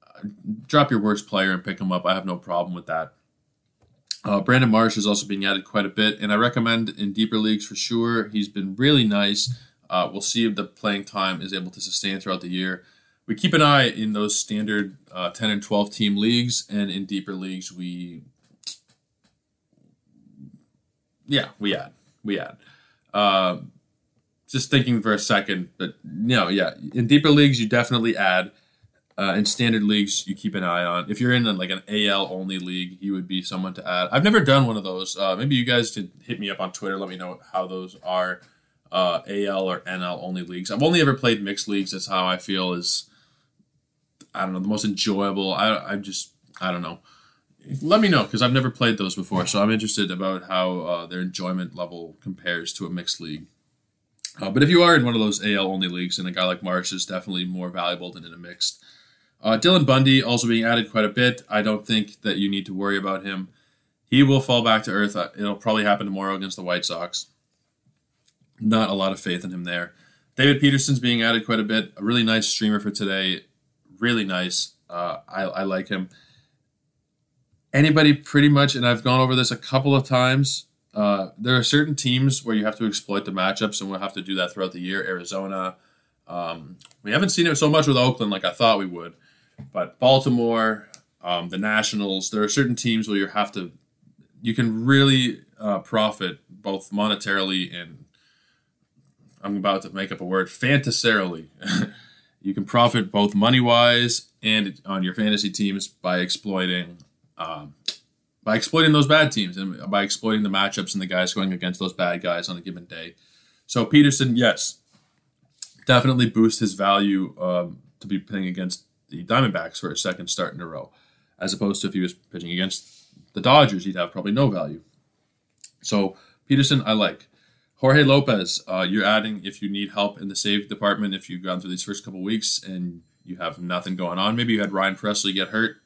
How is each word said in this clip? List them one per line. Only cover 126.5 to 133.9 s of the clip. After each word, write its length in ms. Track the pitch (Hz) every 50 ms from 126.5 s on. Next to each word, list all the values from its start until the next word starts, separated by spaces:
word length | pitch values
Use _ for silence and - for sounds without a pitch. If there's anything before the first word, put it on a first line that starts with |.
| 135 139 135 - 143 131 -
I 60 | 107
like. 360 | 110 107 101 82 - - _ _ _ _ _ _ _ _ _ _ _
Jorge 280 | _ 131 131 139 151 139
Lopez, 600 | 135 135 139 135 131 110 98 90 - - - -
uh, 200 | - 92 92 92 90
you're 140 | 101 107 95
adding 380 | 104 107 107 104 110 107 95 87
if 180 | 98 95 -
you 80 | 101 98
need 220 | 98 101 101 98
help 300 | - 104 101 101 - -
in 80 | 98 98
the 80 | 95
save 320 | - - 104 104 104 101 -
department, 440 | 104 - 104 101 98 - 104 98 95
if 160 | 92 - -
you've 140 | 90 90 95
gone 160 | 92 90 90
through 100 | 95 92
these 140 | 90 90 -
first 220 | 104 95 - -
couple 160 | 98 95 92
weeks 420 | 92 104 113 110 - - - - -
and 380 | 95 92 90 90 87 85 85 - _ _ _ _
you 100 | 87 87
have 240 | 85 85 80 76 87
nothing 380 | 87 87 90 87 - 92